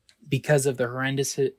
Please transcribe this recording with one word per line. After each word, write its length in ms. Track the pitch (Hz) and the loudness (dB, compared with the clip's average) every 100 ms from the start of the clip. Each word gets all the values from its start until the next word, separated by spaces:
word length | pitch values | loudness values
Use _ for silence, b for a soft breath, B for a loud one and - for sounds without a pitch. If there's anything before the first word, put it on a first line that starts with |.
| _ _ 147 | _ _ -4
because 380 | 135 - 147 139 | -2 2 2 2
of 120 | 123 | 0
the 100 | 120 | -2
horrendous 480 | 127 131 139 135 - | -2 -2 -2 -2 0
hi-, 160 | 135 | -2